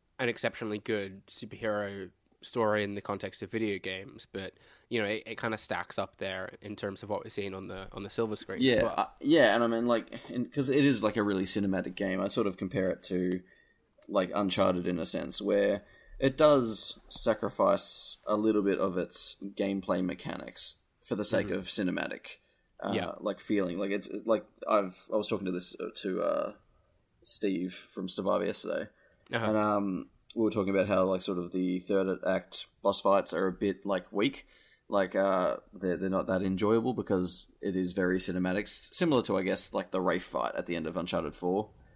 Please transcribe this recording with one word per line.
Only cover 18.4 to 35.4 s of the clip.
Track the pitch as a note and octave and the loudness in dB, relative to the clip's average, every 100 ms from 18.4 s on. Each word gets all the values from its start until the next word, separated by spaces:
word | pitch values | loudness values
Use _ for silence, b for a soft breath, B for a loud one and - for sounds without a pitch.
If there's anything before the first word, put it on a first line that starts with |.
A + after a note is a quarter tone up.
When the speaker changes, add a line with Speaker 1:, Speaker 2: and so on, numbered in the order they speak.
| A2 G#2 | 4 4
Speaker 2:
bit | G2 F#2+ | 4 2
of | F#2+ F2+ | 0 0
its | - - - - G2 | -4 -2 -2 -4 -8
gameplay | - G2 G2 F#2 F#2+ | -4 -2 -2 0 0
mechanics | F2+ - - - - - - - _ _ | 0 -4 -8 -10 -8 -6 -6 -8 _ _
for | - | -6
the | G#2 | -2
sake | G2+ G2+ G2 | 0 2 0
Speaker 1:
Mm-hmm. | F#2+ | -2
Speaker 2:
of | F#2+ | -2
cinematic, | - F#2 E2+ - - - - _ _ _ - | -2 0 0 -4 -8 -14 -18 _ _ _ -8
uh, | G2+ | -4
Speaker 1:
Yeah. | G2+ F2 - | -2 -2 -4
Speaker 2:
like, | G#2 F#2+ | -4 -4
feeling. | - G2+ F#2 F2 | 0 0 0 -2
Like, | G2 | -2
it's, | G2+ - G2+ A2+ | -2 -4 -4 0
like, | G#2+ - - - | 0 0 -8 0
I've, | G#2+ G2 - - | 2 2 -6 -2
I | A2 | -2
was | G#2 | 0
talking | G#2 F#2+ | -2 -2
to | |
this, | F2 - - | -4 -4 -8
uh, | F2+ - | -10 -6
to, | F#2+ F#2 | -4 -2
uh, | E2+ D#2+ - - _ _ _ _ _ _ | 0 0 -2 -8 _ _ _ _ _ _
Steve | - - G2+ F2+ F#2 | -6 -4 -2 -2 -4
from | - - - F#2 | -8 -14 -8 -6
Stevivor | - G2 F#2+ F#2 | -4 0 0 0
yesterday, | G2+ - E2 - _ b b b | -4 -4 -6 -6 _ b b b
Speaker 1:
Uh-huh. | A#2+ A2 | -2 0
Speaker 2:
and, | G#2+ | 2
um, | G#2+ G2+ G2+ F2 - _ - - | 2 2 0 -4 -6 _ -8 0
we | |
were | G#2+ | 0
talking | G#2+ F#2+ | 2 2
about | F#2+ F#2 | 2 2
how, | F#2+ | 2
like, | F#2 F#2+ | 2 0
sort | F#2+ F2+ | -2 -4
of | F2 | -2
the | F#2 F#2 F2+ | -2 0 -2
third | - G2 F#2+ F#2 - | 0 0 2 0 0
act | F#2 - - - _ | -2 -2 -8 -10 _
boss | G2+ G2 | 0 2
fights | G2+ G2 - | 4 4 2
are | E2 F#2+ | 0 0
a | |
bit, | F2+ G2+ F#2+ G2 | 0 -2 -2 -2
like, | F#2+ - | -2 -2
weak. | G2+ C3 - - b b b - | 0 0 0 -14 b b b 0
Like, | G2+ F#2+ G2 | 2 2 2
uh, | G2 F#2 | 4 4